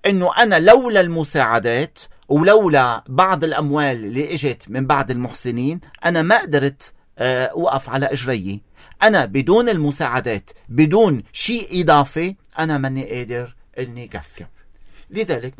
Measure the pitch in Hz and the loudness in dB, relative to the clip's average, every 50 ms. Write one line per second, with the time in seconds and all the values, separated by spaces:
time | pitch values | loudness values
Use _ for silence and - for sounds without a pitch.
0 | - 196 202 185 180 175 - 185 240 220 190 160 165 196 233 269 254 240 214 196 | 2 2 2 2 2 2 2 2 2 4 4 4 8 8 8 8 6 2 2 2
1 | 180 170 165 165 151 - - 151 131 110 117 117 101 117 117 123 151 - _ - | 2 2 0 -4 -4 -2 0 0 2 2 2 0 0 0 -2 -2 -4 -6 _ -20
2 | - - - - _ - 139 151 165 190 208 220 208 175 151 139 127 123 117 110 | -20 -20 -20 -20 _ -2 0 2 6 6 6 6 6 4 4 4 2 2 0 -4
3 | _ - 131 135 185 190 190 151 160 160 147 120 151 143 143 151 147 139 127 117 | _ -4 0 0 2 2 2 -2 -2 -2 -2 -2 -2 -2 0 0 0 -2 -2 -4
4 | 110 101 117 131 151 143 175 147 139 139 117 - - - 107 131 135 131 151 139 | -8 -8 -6 -6 -6 -4 -6 -4 -4 -4 -4 -6 -12 -10 -6 -6 0 0 0 0
5 | 135 - 127 120 123 117 - - - 123 117 120 123 143 165 185 - - - - | 0 -4 -4 -6 -6 -8 -8 -8 -8 -6 -4 -4 -4 -4 -4 -6 -12 -18 -20 -4
6 | - 170 175 170 165 170 208 - 392 165 151 143 135 139 139 _ - - - _ | -2 0 0 0 2 2 2 2 2 0 0 0 0 0 -4 _ -20 -20 -20 _
7 | _ _ _ - 117 127 127 127 131 - - 165 170 - 131 135 - - 117 135 | _ _ _ -4 -2 -2 -2 -2 -4 -4 -4 -2 -2 -2 -2 -2 -6 -4 -4 -4
8 | 151 - - 127 120 131 127 110 90 98 98 104 - _ _ _ - - - - | -2 -2 -4 -4 -4 -4 -6 -4 -6 -8 -10 -10 -12 _ _ _ -20 -20 -6 0
9 | - 220 214 175 127 104 98 135 135 - 190 226 240 240 214 165 151 147 139 - | 2 2 4 2 0 0 -2 -2 0 2 2 2 2 2 0 0 -2 -4 -4 -4
10 | 165 123 120 127 - 123 110 98 - - - - _ - 117 127 156 151 170 214 | -4 -4 -4 -4 -4 -4 -6 -6 -8 -14 -20 -20 _ -6 0 2 2 4 4 4
11 | 226 190 143 113 - _ - - - - 240 233 202 - - 180 170 165 156 147 | 4 4 2 -2 -6 _ -8 -6 -4 -4 -4 -6 -8 -6 -4 -2 2 4 4 4
12 | 139 - - 160 165 185 196 _ _ _ _ - 160 156 156 139 135 135 131 135 | 2 0 -4 -6 -6 -6 -8 _ _ _ _ -6 -4 -2 -2 -2 -2 -4 -4 -6
13 | 131 101 113 123 123 110 123 120 123 120 - - - _ _ - 127 120 117 123 | -8 -8 -8 -10 -8 -8 -8 -8 -8 -10 -16 -20 -20 _ _ -12 -10 -10 -12 -18
14 | 120 110 - 101 73 - - - 85 - - - - - - - - - - - | -18 -14 -16 -16 -16 -16 -20 -20 -20 -20 -20 -20 -20 -20 -20 -20 -20 -20 -20 -20
15 | - - - 202 220 180 156 117 117 127 - | -20 -12 -8 -8 -4 -4 -4 -6 -6 -12 -14